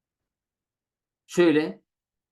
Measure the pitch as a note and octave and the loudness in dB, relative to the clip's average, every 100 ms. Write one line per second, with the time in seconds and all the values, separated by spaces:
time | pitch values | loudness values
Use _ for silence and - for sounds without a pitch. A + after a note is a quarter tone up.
0 | _ _ _ _ _ _ _ _ _ _ | _ _ _ _ _ _ _ _ _ _
1 | _ _ - F3+ E3+ D3+ D#3+ - _ _ | _ _ -8 0 0 0 -4 -10 _ _
2 | _ _ _ | _ _ _